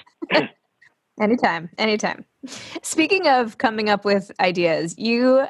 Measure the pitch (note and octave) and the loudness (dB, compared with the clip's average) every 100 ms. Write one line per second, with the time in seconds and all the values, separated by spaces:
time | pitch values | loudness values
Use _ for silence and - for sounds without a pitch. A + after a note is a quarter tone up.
0 | - _ - - - - _ _ _ _ | -14 _ -2 -2 -2 -8 _ _ _ _
1 | _ - G#3 B3 G#3 E3 E3+ - A3 G#3+ | _ -4 0 0 0 -2 -6 -4 -2 -2
2 | F3+ - - _ C4 - - - - - | -4 -6 -14 _ -18 -16 -16 -14 -6 -2
3 | G#4 F#4+ D#4+ B3+ A3+ - A#3 A3 G#3+ G3+ | 0 2 4 2 2 -2 -2 0 0 0
4 | G3+ G3+ G3 - F#3 F3+ E3+ D3+ E3+ - | 2 0 -2 0 0 2 2 0 -2 -4
5 | A3 A#3 B3+ C4 | -2 2 4 4